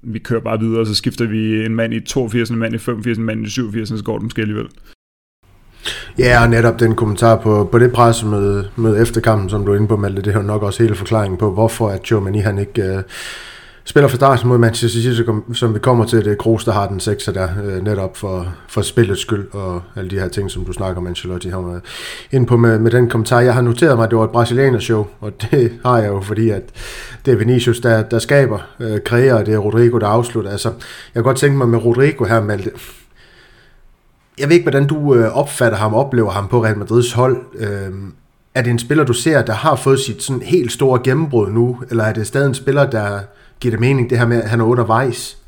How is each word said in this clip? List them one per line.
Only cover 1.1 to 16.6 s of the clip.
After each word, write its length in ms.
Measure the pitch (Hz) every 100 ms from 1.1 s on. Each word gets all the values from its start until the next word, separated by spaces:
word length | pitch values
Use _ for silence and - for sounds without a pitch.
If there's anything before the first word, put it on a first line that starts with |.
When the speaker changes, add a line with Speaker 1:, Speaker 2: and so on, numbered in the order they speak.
| - 117
Speaker 1:
vi 380 | 107 110 110
en 100 | 110
mand 200 | 113 113
i 60 | 113
toogfirs, 500 | - 135 117 117 113
en 80 | 117
mand 160 | 113
i 40 | 117
femogfirs, 400 | - 117 120 113
en 60 |
mand 220 | 113 110 107
i 40 |
syvogfirs, 380 | 117 117 107 107
så 140 | 110
går 100 | 101
det 80 | 107
måske 180 | 107 -
alligevel. 240 | 107 107 117 - - - _ _ _ _ _ _ _ - - - - -
Speaker 2:
Ja, 240 | 123 123
og 80 | 117
netop 300 | 117 117 113
den 140 | 117
kommentar 420 | 110 110 101 117 113
på, 320 | 113 104 98
på 60 | 117
det 140 | 123
pressemøde, 760 | 120 117 117 110 104 101 101 95 -
møde 260 | 113 107
efter 180 | 117 113
kampen, 300 | 113 107 95
som 140 | 104 101
du 60 |
er 40 | 101
inde 120 | 107
på, 80 | 107
Malte, 260 | 98 98
det 120 | 98
er 60 | 104
jo 60 | 98
nok 160 | 104
også 200 | 101 -
hele 120 | 113
forklaringen 440 | 98 98 110 101 92
på, 140 | 107
hvorfor 360 | 95 113 - 104
at 240 | 95 -
Tchouaméni, 280 | 110 95 104
han 180 | 101 98
ikke... 240 | 101 -
Øh, 200 | 95 95 95 - - - - - - - -
spiller 200 | 147 143
fra 80 | 127
starten 320 | 139 131 123
mod 100 | 123
Manchester 420 | 117 110 117 117
City, 220 | 120 117
som, 320 | 117 107 104
som 200 | 117 120
vi 40 | 107
kommer 260 | - 120
til, 200 | 110 117
det 80 | 104
er 20 |
Kroos, 300 | 101 113 113